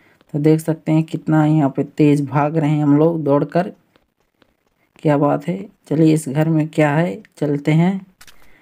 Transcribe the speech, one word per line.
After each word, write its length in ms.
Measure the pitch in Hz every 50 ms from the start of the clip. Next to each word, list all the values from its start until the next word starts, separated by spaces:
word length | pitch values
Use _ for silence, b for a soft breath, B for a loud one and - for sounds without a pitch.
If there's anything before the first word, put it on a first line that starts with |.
| b b b b b b -
तो 40 | 147
देख 220 | 143 156 156 160
सकते 320 | 160 - 156 - - - 156
हैं 100 | 160 160
कितना 400 | 160 - 156 - - 156 156 151
यहाँ 220 | 151 156 156 143 135
पे 120 | 139 - 139
तेज 380 | - - - 151 147 143 147 143
भाग 300 | 123 127 147 143 151 165
रहे 140 | 165 147 147
हैं 120 | 151 147 151
हम 140 | 143 143
लोग 260 | 147 160 170 170 165 143
दौड़कर। 480 | 139 143 143 143 143 - 170 190 214 - _ _ _ _ _ _ _ _ _ _ _ _ _ _ _ _ _ _ _ _ _ _ _ _
क्या 200 | _ - 156 147 139
बात 280 | 147 143 143 143 - 170
है, 100 | 180 196 202 - _ _ _
चलिए 280 | - 147 147 165 160 156
इस 140 | 156 - 131
घर 200 | 135 156 156 160
में 180 | 165 156 151 160
क्या 220 | - 165 151 147 143
है, 300 | 160 170 185 196 220 208 _ _
चलते 360 | - 151 147 143 139 143 151 156
हैं। 260 | 160 170 185 196 190 - - _ - - b b b b b b b